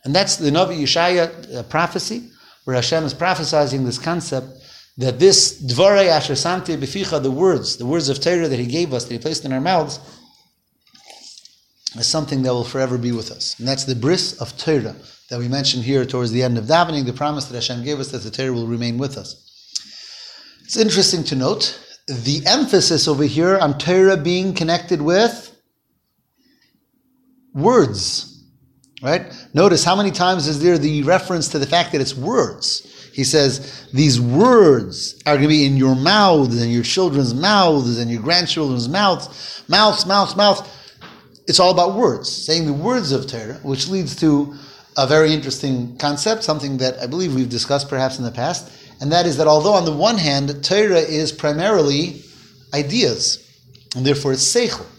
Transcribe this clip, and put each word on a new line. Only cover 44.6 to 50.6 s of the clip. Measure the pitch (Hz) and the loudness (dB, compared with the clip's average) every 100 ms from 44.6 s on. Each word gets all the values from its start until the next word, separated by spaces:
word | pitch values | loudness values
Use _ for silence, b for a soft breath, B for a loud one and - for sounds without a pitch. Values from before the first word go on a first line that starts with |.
| B B B - | B B B -2
a | 131 | 2
very | 156 156 | 4 4
interesting | 156 135 127 139 127 120 - | 0 -4 -6 -4 -4 -4 -6
concept, | 147 147 214 220 | -4 -2 -2 -2
something | 190 151 139 131 | -2 -4 -4 -4
that | 131 127 | -4 -4
I | 120 | -8
believe | 160 180 | -4 -4
we've | 131 123 | -2 -4
discussed | 120 - 139 139 | -4 -2 -2 -2
perhaps | 135 131 131 | -4 -4 -4
in | |
the | 120 | -8
past, | 120 139 175 - B B B | -4 -6 -6 -12 B B B
and | 139 | 0
that | 170 175 | 2 2
is | 139 | 2
that | 156 | 4
although | 151 180 | 6 6
on | 202 | 2
the | 170 | 2
one | 147 202 226 | 0 0 2
hand, | 156 139 139 143 | 0 0 -2 -6